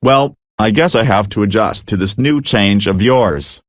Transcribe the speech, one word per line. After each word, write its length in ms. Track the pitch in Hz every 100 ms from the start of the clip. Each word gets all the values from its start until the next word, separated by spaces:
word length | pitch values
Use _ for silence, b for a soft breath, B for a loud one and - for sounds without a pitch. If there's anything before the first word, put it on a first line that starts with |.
Well, 340 | 127 135 143 - _ _
I 120 | 110
guess 240 | 104 170
I 100 | 127
have 240 | 113 101 101
to 120 | -
adjust 460 | 104 104 107 - -
to 80 | 101
this 220 | 95 -
new 220 | 131 147
change 460 | 143 117 101 101 101
of 160 | 98
yours. 600 | 107 127 110 73 71 -